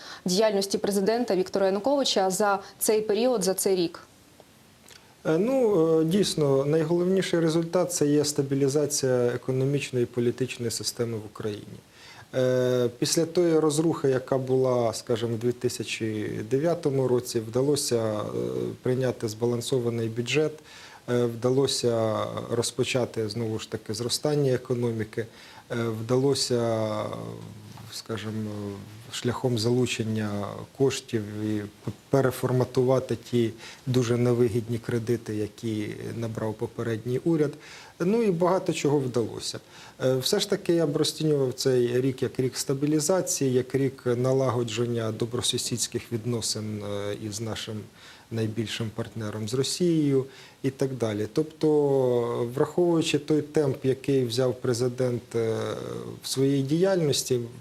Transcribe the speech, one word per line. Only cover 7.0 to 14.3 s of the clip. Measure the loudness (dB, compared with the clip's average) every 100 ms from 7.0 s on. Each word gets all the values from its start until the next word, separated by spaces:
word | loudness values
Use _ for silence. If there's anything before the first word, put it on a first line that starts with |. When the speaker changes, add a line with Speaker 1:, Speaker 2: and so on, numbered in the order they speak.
| 2 2 2 2
Speaker 2:
результат — | 2 2 0 0 0
це | 2 4
є | 4
стабілізація | 2 0 0 2 2 2 0 0 2 2 2
економічної | 0 -2 0 2 0 -2 -2
і | -2
політичної | 0 0 0 -4 -2 -4
системи | -4 -6 -4 -4 -4
в | -10
Україні. | -8 -6 -6 -10 -18 -20 -20 -20 -20 -6
Е, | 0 2 2 2 2 0 0
після | 0 0 2
тої | 2 4 4
розрухи, | 4 2 2 2 2
яка | 0 0